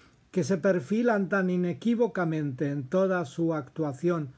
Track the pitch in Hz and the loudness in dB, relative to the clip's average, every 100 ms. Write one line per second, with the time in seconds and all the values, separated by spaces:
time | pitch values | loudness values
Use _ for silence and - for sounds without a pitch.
0 | - _ _ 185 151 185 196 180 127 220 | -20 _ _ -2 0 2 2 2 0 0
1 | 240 208 190 202 185 180 175 165 226 233 | 2 2 2 0 2 2 0 0 0 2
2 | 233 190 165 160 147 127 147 143 127 185 | 0 0 0 0 -2 -2 -2 -2 -2 0
3 | 190 180 151 - 165 156 127 - 151 127 | 2 0 -4 -2 -2 -2 -6 -4 -4 -2
4 | 170 170 135 | -2 0 -4